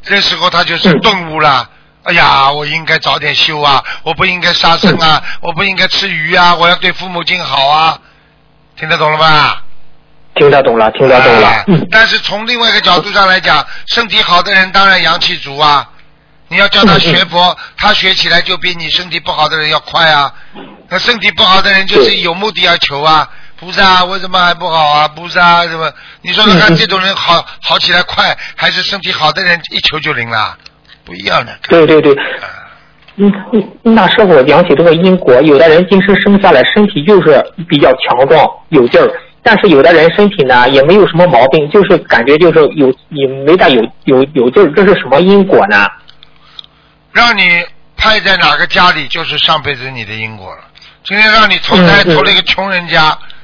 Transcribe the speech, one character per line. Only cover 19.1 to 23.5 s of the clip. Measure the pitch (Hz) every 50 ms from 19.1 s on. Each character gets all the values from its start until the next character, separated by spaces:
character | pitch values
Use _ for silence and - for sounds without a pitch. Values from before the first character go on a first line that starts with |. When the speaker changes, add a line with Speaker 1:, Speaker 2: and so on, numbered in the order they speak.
| 156 170
Speaker 1:
不 | - - 165
好 | 143 151 151
的 | 151 160
人 | 151 151
要 | 156 151
快 | - - - 151 165 160
啊。 | 151 147 139 135 - - - - - - - - - - - _
那 | 175 185
身 | - - 240 220
体 | 180 208
不 | 180 - 226
好 | 190 185 190
的 | 190 202 196
人 | 190 190
就 | 185 202 214 -
是 | 220 202 190
有 | 175 175 165
目 | 180 202 214
的 | 208 180
要 | 180 180 170 170
求 | - - 143 139
啊， | 147 156 156 156 143 - - - - -